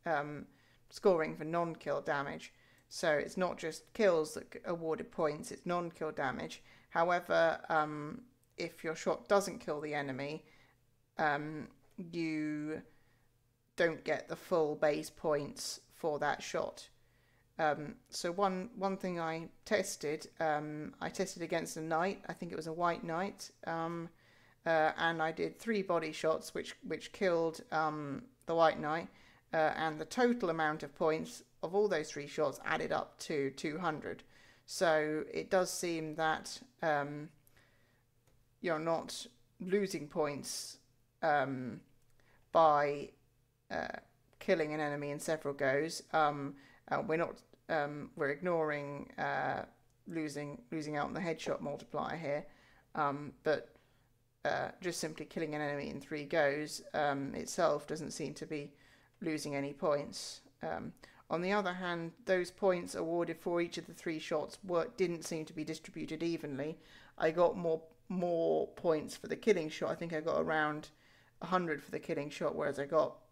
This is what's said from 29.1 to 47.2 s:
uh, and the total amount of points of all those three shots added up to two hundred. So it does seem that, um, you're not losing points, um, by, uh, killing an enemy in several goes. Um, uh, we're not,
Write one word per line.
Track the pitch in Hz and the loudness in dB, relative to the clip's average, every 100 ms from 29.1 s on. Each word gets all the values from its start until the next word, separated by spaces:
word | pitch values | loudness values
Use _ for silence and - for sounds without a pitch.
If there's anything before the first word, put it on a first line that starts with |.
| - - - _ | -14 -20 -20 _
uh, | 160 156 - | 2 4 4
and | 160 151 | -2 -2
the | 156 | -6
total | - 247 240 190 | 4 4 4 2
amount | 165 156 156 | 2 2 0
of | 147 - | -6 2
points | 165 156 160 - - _ | 2 2 -2 -10 -18 _
of | 165 196 | -2 2
all | 208 | 4
those | 170 156 | 2 0
three | 151 143 | -6 -6
shots | - 147 139 - | 0 0 0 -2
added | 156 - | -2 0
up | 151 - - | 0 -2 -10
to | - 156 135 | -4 -2 -2
two | 135 165 151 | -2 -6 -2
hundred. | 175 151 101 - - - - - - | -2 -2 -6 -10 -14 -20 -20 -20 -12
So | - 175 156 151 156 - | 0 4 4 4 0 -2
it | - 160 | -6 2
does | 190 180 | 2 2
seem | - 180 165 156 156 | -2 -2 -2 -4 0
that, | 160 156 - - - _ | 0 0 -4 -14 -16 _
um, | 165 143 143 147 151 - _ - _ _ _ _ _ _ _ _ _ _ | 0 2 0 -6 -10 -16 _ -20 _ _ _ _ _ _ _ _ _ _
you're | 180 156 | -2 0
not | 165 160 - - - _ _ _ | 2 0 -2 -10 -12 _ _ _
losing | 185 196 190 170 147 | 0 0 0 -2 -4
points, | 185 151 139 101 - - - _ _ _ _ | -2 0 -2 -6 -8 -10 -14 _ _ _ _
um, | 160 147 135 135 127 127 - _ _ _ - - _ | 2 4 2 -2 -6 -8 -14 _ _ _ -20 -20 _
by, | 165 160 147 147 143 139 - _ _ _ _ _ | 8 8 8 4 0 -6 -14 _ _ _ _ _
uh, | 80 - - - _ _ _ | -4 -4 -6 -12 _ _ _
killing | - 180 151 | 2 2 2
an | 156 | 0
enemy | 147 147 143 | -2 -2 -4
in | 147 | -4
several | 156 156 143 | -2 -2 -2
goes. | 139 139 139 160 160 - | 0 2 2 0 -4 -2
Um, | 160 151 143 139 139 - - - | 4 4 2 -6 -8 -18 -20 -4
uh, | 147 - | -2 0
we're | |
not, | 160 | 0